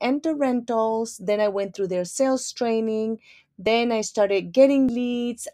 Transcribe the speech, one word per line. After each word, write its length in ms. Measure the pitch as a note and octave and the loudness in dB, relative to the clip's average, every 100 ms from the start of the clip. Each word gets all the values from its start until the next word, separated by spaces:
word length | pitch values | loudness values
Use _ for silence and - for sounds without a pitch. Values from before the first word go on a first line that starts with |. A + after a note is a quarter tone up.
entered 360 | A#3+ C#4+ D#4+ D4 | -2 0 -2 -2
rentals, 840 | C4+ B3 A#3 A3+ A3 A3+ A3+ - | 0 0 -2 0 0 -2 -6 -6
then 200 | F#3+ G#3 | -2 0
I 60 | G#3 | 0
went 280 | G3 G3 G3 | 0 -6 -4
through 120 | F#3+ | -4
their 180 | F3+ F3 | -2 -4
sales 440 | - C4+ C4 - | -2 0 0 -4
training, 680 | - A#3 A3+ A3 A3 A3 A3 _ - _ - | -4 -2 0 -2 -2 -4 -6 _ -20 _ -6
then 340 | F#3+ A#3 A#3 | 0 2 2
I 80 | A3 | -2
started 520 | G#3+ - G3+ G3 F3 | -2 0 2 2 2
getting 360 | B3+ C4+ C#4 C4 | 6 6 6 2
leads 580 | A#3+ B3 A#3+ A#3+ B3 - | 0 -2 -2 -4 -6 -10